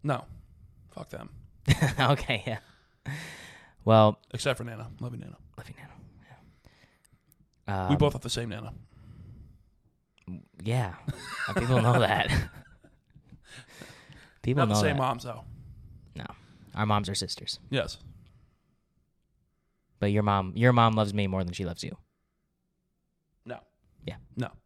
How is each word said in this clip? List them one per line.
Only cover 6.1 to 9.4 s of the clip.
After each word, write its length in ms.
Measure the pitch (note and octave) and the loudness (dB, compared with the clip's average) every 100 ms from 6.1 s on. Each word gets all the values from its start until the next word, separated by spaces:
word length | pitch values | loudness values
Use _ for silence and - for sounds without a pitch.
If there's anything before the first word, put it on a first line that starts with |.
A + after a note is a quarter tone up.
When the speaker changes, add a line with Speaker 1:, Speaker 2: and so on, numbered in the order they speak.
| - - - - _ - _ _ _ _ _ _ _ _ _ - | -20 -20 -20 -20 _ -20 _ _ _ _ _ _ _ _ _ -6
Speaker 2:
Yeah. 200 | G2 F#2 | -4 0
Speaker 1:
We 40 | |
Speaker 2:
Um, 40 | C#3 | 4
Speaker 1:
both 140 | D3 | 4
have 80 | C#3 | 0
the 80 | - | -6
same 200 | - A#2 | -6 -6
Nana. 240 | G2+ A#2+ - - - - - - - | -8 -10 -14 -20 -20 -20 -20 -20 -20